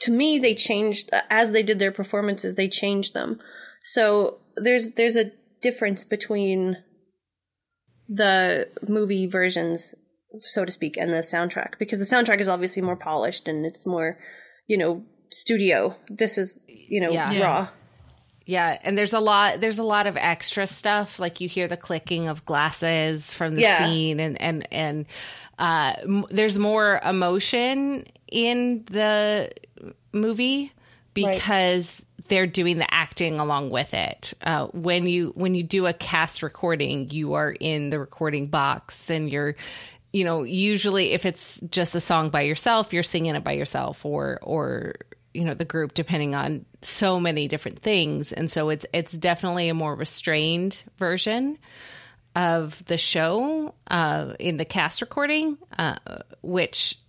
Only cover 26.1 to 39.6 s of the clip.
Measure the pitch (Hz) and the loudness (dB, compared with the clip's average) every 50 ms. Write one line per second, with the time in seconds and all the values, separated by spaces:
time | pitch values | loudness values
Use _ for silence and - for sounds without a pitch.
26.1 | 196 202 196 - - 196 214 220 196 196 208 208 214 220 214 208 196 - - - | 0 0 0 0 0 2 2 2 2 2 2 2 2 4 4 4 4 2 2 0
27.1 | 190 190 180 175 180 202 196 - - 240 240 254 269 269 277 277 285 254 - - | 0 2 2 2 2 0 0 0 0 0 2 0 0 0 0 -2 -2 -4 -8 -12
28.1 | - _ _ - - - 233 233 240 247 247 247 247 226 226 - 185 208 214 214 | -18 _ _ -4 -2 0 2 2 2 2 2 0 0 -2 -4 -4 -2 0 2 2
29.1 | 214 208 208 208 214 208 - - - - - - _ - - - - - _ _ | 4 4 2 2 2 0 -2 -4 -8 -14 -20 -20 _ -18 -18 -16 -18 -18 _ _
30.1 | - 208 214 226 226 208 247 254 269 277 277 285 - _ _ - - _ _ _ | -2 0 0 0 0 0 0 2 2 0 -2 -4 -10 _ _ -20 -20 _ _ _
31.1 | _ 202 202 196 190 185 185 208 208 190 185 180 180 180 175 - - - - _ | _ 0 0 2 0 0 0 2 2 4 4 4 4 2 2 0 -2 -4 -6 _
32.1 | _ - - - 202 190 185 180 - - 175 175 175 165 156 - - 165 160 156 | _ -20 -2 0 2 2 2 2 2 0 2 2 2 2 0 2 2 2 2 0
33.1 | - - 180 165 160 151 151 151 147 139 143 131 123 123 139 - - - 87 - | -2 -2 -2 -2 0 0 0 0 0 -2 -2 -2 -2 -2 -2 -2 -2 -4 -4 -4
34.1 | - - - - - - - - 165 147 139 - - 175 165 180 175 180 180 180 | -6 -8 -12 -14 -12 -6 -4 -2 0 0 -2 -4 -6 -4 -2 0 0 2 2 2
35.1 | 175 175 175 156 - - 180 190 185 175 175 160 - 196 185 175 165 - - - | 0 0 0 -2 -2 -2 0 0 0 0 0 0 0 2 2 0 0 -2 -4 0
36.1 | - 165 160 160 - - - 147 - - - 170 165 147 143 135 139 143 135 147 | 2 2 2 0 -2 -6 -8 -8 -6 -4 -2 0 0 0 0 -2 -2 -4 -4 -6
37.1 | 147 156 151 143 147 151 151 147 - - - 160 156 151 147 143 147 151 135 - | -6 -6 -4 -2 0 0 0 0 -2 -4 -4 -2 -2 -2 -2 -2 -2 -4 -4 -8
38.1 | - - 165 156 147 147 139 143 151 156 139 139 135 - - - - - - - | -6 -4 -4 -2 -2 -2 -2 -2 0 2 2 2 0 -2 -4 -8 -8 -8 -4 -2
39.1 | 165 160 156 151 135 143 143 147 147 - | -2 -2 -2 -2 -2 -2 -2 -2 -4 -6